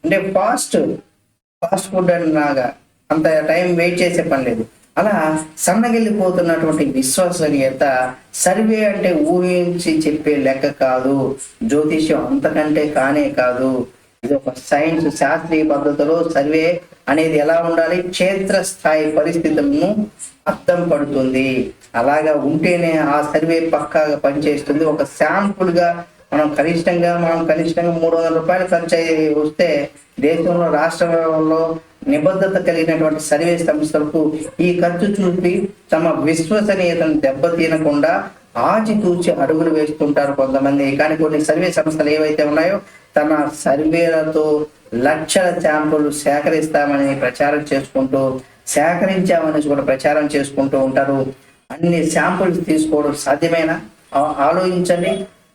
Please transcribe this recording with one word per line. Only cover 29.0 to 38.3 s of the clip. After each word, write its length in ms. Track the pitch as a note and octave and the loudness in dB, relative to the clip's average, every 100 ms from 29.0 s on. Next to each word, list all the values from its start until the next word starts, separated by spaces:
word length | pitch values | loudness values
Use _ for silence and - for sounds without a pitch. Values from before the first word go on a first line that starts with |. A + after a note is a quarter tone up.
| E3 D#3 D#3 | 0 0 2
వస్తే 560 | D3+ D3+ - F3 D3 - - _ - | 0 -2 0 0 0 -4 -10 _ -2
దేశంలో, 520 | C#3+ E3 F3 F3 E3 | 0 2 0 2 2
రాష్ట్రంలో 1080 | D3+ E3 - E3+ E3 D#3+ D#3 D#3 D#3+ E3 D#3+ - _ - | 2 0 0 0 2 0 0 2 2 0 -4 -10 _ -2
నిబద్ధత 580 | D3 E3+ F#3 G3 F#3+ E3+ | 2 2 2 0 0 0
కలిగినటువంటి 540 | E3 D#3+ D#3+ D#3 D3+ | 0 0 2 0 -2
సర్వే 380 | - D3 E3+ E3+ | -2 0 2 0
సంస్థలకు 800 | E3 D3+ D3+ D#3 D3+ D#3+ D3+ D3+ - - | 0 -2 0 -2 0 0 -2 -2 -10 -2
ఈ 200 | F3 F3 | 0 2
ఖర్చు 260 | F3 F3 G3+ | 0 0 -2
చూపి 600 | G3+ F#3 F3+ F3 F3+ G3+ - _ | 0 0 0 0 -2 -4 -8 _
తమ 280 | D#3+ E3 D3 | 0 0 0
విశ్వసనీయతను 960 | C#3+ D#3+ D#3+ G#3 G3+ F#3+ F3 E3+ D#3+ D3 | 0 0 0 0 2 0 0 0 0 2
దెబ్బతీయకుండా 1080 | C3+ C#3 E3+ E3+ D#3+ D#3 D#3 C#3+ D#3 F3+ - | 0 0 0 0 0 2 0 2 0 0 -4